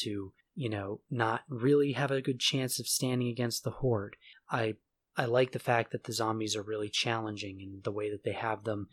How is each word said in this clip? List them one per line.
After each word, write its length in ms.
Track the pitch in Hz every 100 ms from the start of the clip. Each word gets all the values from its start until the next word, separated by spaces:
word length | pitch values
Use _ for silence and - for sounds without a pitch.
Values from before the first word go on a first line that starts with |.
to, 320 | 110 101 95 - _
you 140 | - 120
know, 320 | 107 98 107 -
not 320 | 123 113 117 -
really 440 | 120 131 143 143
have 180 | 131 139
a 120 | 135
good 180 | 135 127
chance 380 | - 135 127 -
of 80 | 120
standing 420 | - 127 123 123
against 360 | 117 120 -
the 60 | 117
horde. 440 | - 131 110 104 - - - -
I, 240 | 127 110 107 _ _ _ -
I 80 |
like 260 | 123 123 131
the 80 | -
fact 320 | - 117 110
that 140 | -
the 80 | -
zombies 420 | 113 110 110 107
are 80 | 107
really 260 | 104 107 104
challenging 720 | - 120 113 110 104 101 95
and 220 | 98 98
the 80 | 107
way 160 | 104 104
that 120 | 104
they 100 | 110
have 300 | 98 113 107
them 220 | 107 104 95